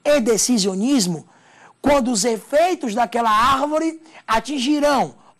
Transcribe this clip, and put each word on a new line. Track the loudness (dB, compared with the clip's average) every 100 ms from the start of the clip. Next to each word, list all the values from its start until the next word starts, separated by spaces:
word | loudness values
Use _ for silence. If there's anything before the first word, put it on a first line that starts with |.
e | 0 2
decisionismo | 2 0 0 0 0 -2 0 0 0 -4 -10 _ _ -20 -20 _
quando | 0 2 2
os | -2
efeitos | -2 -4 -2 0 2 0 -4
daquela | -4 -2 -2 0
árvore | 2 2 2 0 -2 -2 -6 -14 -18 -4
atingirão | -4 -4 -4 -2 0 2 2 -2 -6 -20 _